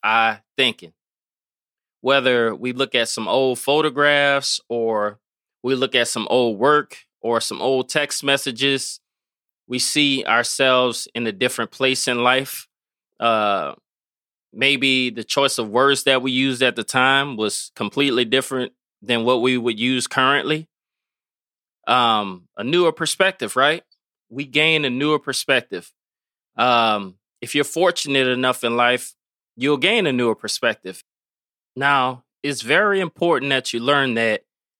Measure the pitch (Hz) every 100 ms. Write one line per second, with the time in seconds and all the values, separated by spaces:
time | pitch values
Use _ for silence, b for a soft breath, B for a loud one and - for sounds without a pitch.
0 | 104 113 113 104 _ - 127 - 85 _
1 | _ _ _ _ _ _ _ _ _ _
2 | 127 139 127 123 113 80 123 123 131 123
3 | 113 - 101 123 131 123 - 151 156 131
4 | 147 143 143 139 - - - 120 113 107
5 | 104 110 _ _ _ _ 123 131 131 123
6 | 117 120 101 123 120 101 131 147 - -
7 | _ _ 113 131 - - 127 131 127 156
8 | 143 - 139 139 139 117 139 135 - -
9 | _ _ _ _ _ _ - 123 - 151
10 | 143 135 - 117 117 - 135 127 127 113
11 | - 120 113 98 123 - 113 - 131 127
12 | - 120 123 131 135 - - _ _ _
13 | _ - 117 110 104 98 73 - _ _
14 | _ _ _ _ _ 107 135 139 135 131
15 | 127 113 110 - 139 - 110 113 139 135
16 | 143 131 131 127 135 120 127 117 107 131
17 | 131 135 143 113 107 - - - 104 -
18 | 143 120 117 131 127 131 123 _ _ _
19 | 101 117 117 127 127 127 117 110 123 127
20 | - - 131 143 120 156 156 _ _ _
21 | _ _ _ _ _ _ _ _ - 123
22 | 120 110 101 90 85 - 117 170 170 160
23 | 156 - 190 185 107 127 143 170 - _
24 | _ _ _ 120 143 143 160 156 135 123
25 | 151 147 147 131 - 131 - 90 - _
26 | _ _ _ _ _ - 123 120 113 104
27 | 98 92 _ - 120 147 139 165 180 175
28 | 143 139 131 127 127 127 117 120 120 123
29 | - - _ _ _ - 135 139 170 226
30 | 170 127 120 107 107 - 117 107 92 -
31 | - _ _ _ _ _ _ 131 139 139
32 | 127 127 _ _ 143 123 113 160 208 196
33 | 175 - 170 143 139 131 - 117 123 143
34 | 135 113 113 107 _ _ _